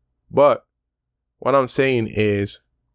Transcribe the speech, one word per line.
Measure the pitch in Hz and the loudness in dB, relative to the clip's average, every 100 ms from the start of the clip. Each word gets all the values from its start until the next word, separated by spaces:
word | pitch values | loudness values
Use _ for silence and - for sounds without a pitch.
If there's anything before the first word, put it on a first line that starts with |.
| _ _ _ | _ _ _
But | 117 143 117 - _ _ _ _ _ _ _ | 2 2 2 -6 _ _ _ _ _ _ _
what | 120 | -2
I'm | 139 127 | 0 0
saying | - 135 127 110 | 0 0 0 -2
is | 107 107 101 101 - _ _ _ | -2 -2 -2 -4 -8 _ _ _